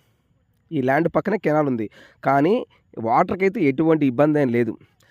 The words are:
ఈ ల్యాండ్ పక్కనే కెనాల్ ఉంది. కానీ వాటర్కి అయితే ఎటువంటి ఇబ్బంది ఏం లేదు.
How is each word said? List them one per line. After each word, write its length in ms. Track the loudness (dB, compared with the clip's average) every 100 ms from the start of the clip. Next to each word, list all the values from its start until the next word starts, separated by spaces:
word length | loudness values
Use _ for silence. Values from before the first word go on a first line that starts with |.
| _ _ _ _ _ _ -8
ఈ 100 | -4
ల్యాండ్ 280 | 0 0 0 -2
పక్కనే 220 | -2 -2
కెనాల్ 300 | 0 0 0
ఉంది. 220 | -2 -6 -12 -20 _
కానీ 420 | 0 2 2 0 -4 _ _ -8
వాటర్కి 480 | -2 0 0 0 -2
అయితే 160 | 0
ఎటువంటి 440 | -2 0 2 2 0
ఇబ్బంది 360 | 2 0 2
ఏం 80 | 0
లేదు. 280 | 0 -2 -4 _ _ _